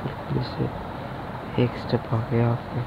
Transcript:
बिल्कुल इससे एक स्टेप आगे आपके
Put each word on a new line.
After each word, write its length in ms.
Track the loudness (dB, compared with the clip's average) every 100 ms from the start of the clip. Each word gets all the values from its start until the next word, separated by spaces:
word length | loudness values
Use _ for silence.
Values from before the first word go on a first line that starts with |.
बिल्कुल 360 | -6 -6 -2 0
इससे 220 | 0 -2 -2 -2 -6 -6 -6 -6 -6 -8 -4 2
एक 140 | 2 2
स्टेप 240 | 0 0 2
आगे 280 | 0 4 4
आपके 360 | 6 4 0 -4